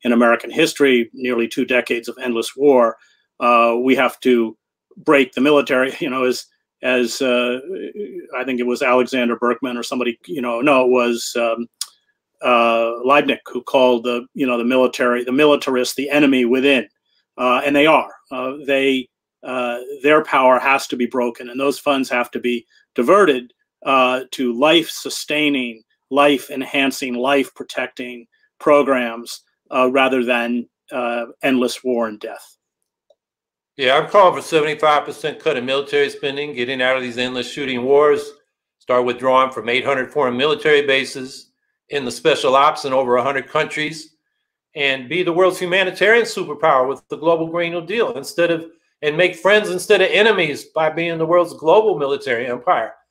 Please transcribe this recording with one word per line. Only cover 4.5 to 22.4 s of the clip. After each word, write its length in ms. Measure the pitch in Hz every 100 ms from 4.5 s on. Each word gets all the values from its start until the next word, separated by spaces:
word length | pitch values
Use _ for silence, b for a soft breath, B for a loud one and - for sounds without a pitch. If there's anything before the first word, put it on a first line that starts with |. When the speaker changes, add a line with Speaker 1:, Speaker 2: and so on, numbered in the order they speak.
| - _ _ _ -
Speaker 1:
break 360 | - 143 127
the 80 | -
military, 540 | 139 147 127 131 131 -
<laughs> 40 |
you 100 | 147
know, 140 | 131
as, 220 | 127 120 - _ _ _
as, 380 | 127 127 120 -
uh, 380 | 135 123 123 127 147 190 202 208 208 180 - 127
I 80 |
think 160 | 127 123
it 60 | 123
was 160 | 120
Alexander 540 | 131 127 120 131 120 117
Berkman 400 | 120 120 131 120
or 60 |
somebody, 360 | 113 131 120 117 -
you 140 | 160
know, 200 | 120 117
no, 240 | 147 135
it 60 | 127
was, 440 | 127 120 117 - 120
um, 320 | 117 117 120 _ - b b b _ _
uh, 500 | 131 120 117 117 117 120
Leibniz 340 | 127 147 139 135 -
who 160 | 123
called 420 | - 139 127 120
the, 220 | 123 120 127
you 120 | - 131
know, 120 | 120
the 60 |
military, 600 | 117 127 127 - 123 123
the 60 | 123
militarists, 640 | 131 151 143 - 127 123
the 160 | - 139
enemy 340 | 147 143 131
within. 440 | 117 131 139 131 - _ _ _ _ -
Uh, 260 | 127 127
and 100 | 143
they 120 | 143 156
are. 260 | 143 - - _
Uh, 240 | 127 127 147 139
they, 420 | 135 135 131 123 _ _ _
uh, 360 | 135 127 123 120 127 139
their 220 | 139 151
power 340 | - 143 131 123
has 280 | 135 135 -
to 80 | 127
be 100 | 120
broken, 440 | 131 120 - 123
and 80 | 123
those 200 | 139 -
funds 300 | 147 139 127
have 220 | 123 120
to 80 | 123